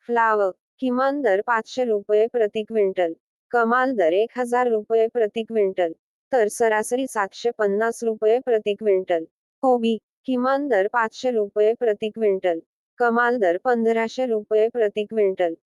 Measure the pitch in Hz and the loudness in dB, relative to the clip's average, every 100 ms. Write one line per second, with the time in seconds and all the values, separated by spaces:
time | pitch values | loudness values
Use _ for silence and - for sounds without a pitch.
0 | - 233 226 214 190 - _ _ 254 247 | -4 0 2 2 0 -4 _ _ -4 0
1 | 269 285 240 190 240 226 220 254 247 208 | 0 0 0 0 0 -4 -4 -4 -2 -2
2 | 208 208 226 247 208 220 214 220 196 190 | 0 2 2 0 -2 -2 -4 0 0 0
3 | 170 165 _ _ _ 240 226 254 262 233 | -2 -4 _ _ _ 0 2 2 0 2
4 | 160 185 226 247 247 247 247 220 214 226 | 2 2 0 -4 -2 0 0 0 0 0
5 | 226 247 214 226 220 220 190 190 170 - | 2 0 -2 -2 -4 0 0 0 -2 -4
6 | _ _ _ 254 208 - 226 214 214 247 | _ _ _ 0 0 2 0 0 0 -4
7 | 262 220 196 - 240 240 208 202 226 - | -2 -4 -4 -4 -6 -2 0 0 -2 -2
8 | 226 220 214 240 262 220 208 202 220 190 | -4 0 2 2 2 0 0 -2 0 0
9 | 185 170 165 _ _ _ 262 247 226 214 | 0 -4 -4 _ _ _ 0 2 0 -2
10 | - _ - 254 254 277 285 202 294 240 | -8 _ -4 -2 0 0 0 0 0 0
11 | 220 - 254 226 202 214 214 240 233 208 | -4 -4 -2 -2 -2 0 0 2 -2 -2
12 | 214 226 214 190 180 165 - _ _ - | -6 -2 0 0 -2 -4 -8 _ _ -2
13 | 240 233 240 247 180 175 254 240 226 226 | 0 2 0 2 0 0 0 0 0 0
14 | 226 - 254 220 208 214 220 247 208 214 | -2 -4 -2 -4 0 0 2 0 -2 -2
15 | 208 220 202 190 175 165 | -4 0 0 0 -2 -4